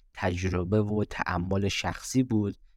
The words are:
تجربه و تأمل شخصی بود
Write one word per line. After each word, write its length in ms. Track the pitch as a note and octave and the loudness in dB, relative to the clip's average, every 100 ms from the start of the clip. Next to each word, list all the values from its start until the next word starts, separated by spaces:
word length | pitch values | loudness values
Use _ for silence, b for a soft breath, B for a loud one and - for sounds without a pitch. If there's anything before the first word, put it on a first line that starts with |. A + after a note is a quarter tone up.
| _ | _
تجربه 680 | - G2 F2 F#2 F2+ F2+ G#2+ | -4 -2 0 0 0 2 2
و 220 | G#2+ G#2+ G#2 | 2 0 -2
تأمل 580 | - - F2 F#2 G2 G2 | -2 -2 -2 0 0 0
شخصی 560 | - F2 E2 - C3 | 0 -4 -6 -2 0
بود 340 | B2+ A2 G2+ F#2+ - | 2 2 0 -4 -14